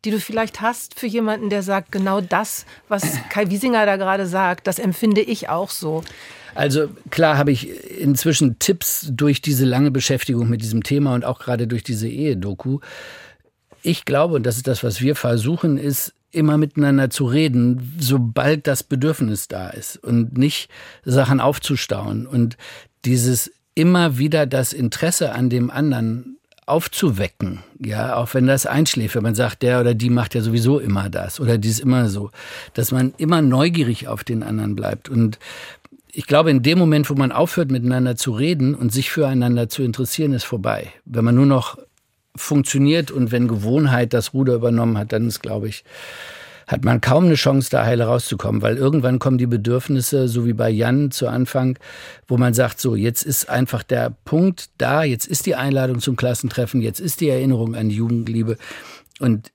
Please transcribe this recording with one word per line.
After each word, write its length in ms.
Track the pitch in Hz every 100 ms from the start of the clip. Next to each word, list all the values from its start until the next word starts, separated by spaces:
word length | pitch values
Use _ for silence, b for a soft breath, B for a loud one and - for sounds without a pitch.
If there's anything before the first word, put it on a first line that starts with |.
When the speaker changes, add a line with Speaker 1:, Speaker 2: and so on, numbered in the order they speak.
Speaker 1:
die 60 | 220
du 100 | 214
vielleicht 420 | - 220 220 -
hast 360 | 220 247 - -
für 80 | 247
jemanden, 440 | 226 220 214 214
der 140 | 202
sagt, 280 | 190 196 -
genau 300 | 202 190 196
das, 440 | 180 180 214 - - B _
was 160 | 208 180 143
Speaker 2:
<clears throat> 120 | -
Speaker 1:
Kai 200 | 202 208
Wiesinger 360 | 196 254 233 208
da 120 | 196
gerade 280 | 190 196 190
sagt, 420 | 185 185 180 -
das 120 | 180
empfinde 420 | 202 170 220 208
ich 280 | 226 220 -
auch 200 | 165 196
so? 340 | - 160 156 160 B B B B -
Speaker 2:
Also 320 | 147 139 147 - -
klar 280 | - 160 143
habe 140 | 143
ich 180 | 131 127 - - -
inzwischen 580 | 139 139 160 147 139 113
Tipps 520 | - 180 - - 151
durch 300 | 120 147 139
diese 240 | - 135 131
lange 260 | 123 143
Beschäftigung 580 | 131 - 135 - 123 117
mit 120 | 117
diesem 200 | 110 113
Thema 320 | 107 143 139
und 120 | 123 123
auch 140 | 127
gerade 280 | - 120 120
durch 160 | 120
diese 240 | - 110 113
Ehedoku. 720 | 123 151 107 95 95 127 139 B B B B B B _ _ _ _
Ich 240 | - 170 -
glaube, 300 | 139 165 151
und 80 | 120
das 100 | 117
ist 120 | 131
das, 140 | 120
was 200 | 120 101
wir 140 | 127 147
versuchen, 600 | 123 117 113 165 170 139
ist, 360 | 143 139 - _ _
immer 260 | 165 151 151
miteinander 540 | 151 - 143 139 135
zu 140 | - 135
reden, 680 | 135 156 123 120 123 127 160
sobald 680 | 131 135 120 113 135 156 147
das 160 | 135
Bedürfnis 680 | - 135 147 156 117 104 -
da 220 | 95 92
ist 280 | - - -
und 380 | - 117 117 123
nicht 320 | 143 - - B B B -
Sachen 340 | 127 131 135
aufzustauen 880 | 123 139 - 135 - 101 104 107 123
und 320 | 123 117 - B B B _ 123
dieses 460 | 123 120 123 - _ _ -
immer 420 | 165 180 170 127
wieder 300 | 147 160 139
das 260 | 131 131
Interesse 600 | - 123 - 160 175 147
an 180 | 117 127
dem 180 | 123 120
anderen 680 | 131 151 123 113 117 127 262 _ _ -
aufzuwecken, 960 | 156 - - 180 98 98 _ 95 92 - -
ja, 380 | 110 107 117 120
auch 180 | 120
wenn 140 | 131 127
das 180 | 135 -
einschläft, 480 | 135 156 - 110
wenn 80 | 120
man 140 | 107 107
sagt, 260 | 113 -
der 180 | 123 123
oder 140 | 120
die 160 | 113 120
macht 240 | 120 110
ja 80 | 123
sowieso 380 | 110 113 113 143
immer 280 | 104 98 98
das 320 | 92 92 -
oder 200 | 127 117
die 100 | 107
ist 120 | 110
immer 280 | 131 127 117
so, 220 | 98 101 B B B B
dass 180 | - 117
man 220 | 127 127 -
immer 260 | 156 170
neugierig 640 | 147 127 160 170 123 113 123
auf 160 | 110
den 180 | - 113
anderen 340 | 104 107 104 104
bleibt. 340 | 101 104 -
Und 280 | 123 113 104 B B B B - - _
ich 140 | - -
glaube, 240 | 143 160
in 140 | 135
dem 160 | 123 170
Moment, 320 | 170 151 147
wo 20 |
man 180 | 139 131
aufhört, 380 | 120 170 - 151
miteinander 460 | 131 120 127 127 117
zu 160 | -
reden 420 | 110 147 175 131
und 180 | 143 127
sich 200 | 110 131
füreinander 580 | - 143 131 123 120 117
zu 140 | -
interessieren, 500 | 131 113 127 - 151
ist 120 | 127 -
vorbei. 420 | 117 107 107 - - -
Wenn 200 | 117 113
man 100 | 120
nur 100 | 139
noch 320 | 135 - - - _ _ _ _ -
funktioniert 760 | - 147 131 139 139 165 147
und 200 | 139 120
wenn 160 | 120 120
Gewohnheit 640 | 113 104 135 147 127 117
das 220 | 123 107
Ruder 220 | 131 131 120
übernommen 420 | 120 117 117 107
hat, 160 | 104
dann 140 | 107 117
ist, 140 | 110
glaube 260 | - 104 104
ich, 160 | 104 B B B B B B B B B
hat 180 | -
man 160 | - 120
kaum 260 | 117 135 180
eine 100 | 151
Chance, 340 | - 135 127
da 160 | 131 113
heile 200 | 120 117
rauszukommen, 580 | 123 - 104 107 110
weil 120 | 110 120
irgendwann 440 | 135 156 123 127
kommen 180 | 139 127
die 80 | 123
Bedürfnisse, 840 | 120 107 123 - 135 120 143 127
so 160 | 120
wie 100 | 120
bei 180 | 110 113
Jan 400 | 107 117 127 147
zu 160 | - 117
Anfang, 500 | 120 127 131 131 127 B B B B _
wo 100 | 123
man 180 | 123 117
sagt, 260 | 120 -
so, 140 | 131 110
jetzt 260 | 110 120
ist 280 | - 131 -
einfach 340 | 123 127 117
der 320 | - 123 120 113 -
Punkt 460 | 156 185 180 - _
da, 240 | - 147
jetzt 240 | 156 120 -
ist 180 | 151 -
die 80 |
Einladung 460 | 139 135 135 131 123
zum 160 | 139 123
Klassentreffen, 680 | 123 120 120 - 120 127
jetzt 180 | 110 107
ist 220 | 175 -
die 80 | 156
Erinnerung 460 | 127 135 123 113 113
an 140 | 110
die 80 | 104
Jugendliebe 600 | 117 117 113 113 113 110 B B B B B _
und 320 | 131 107 -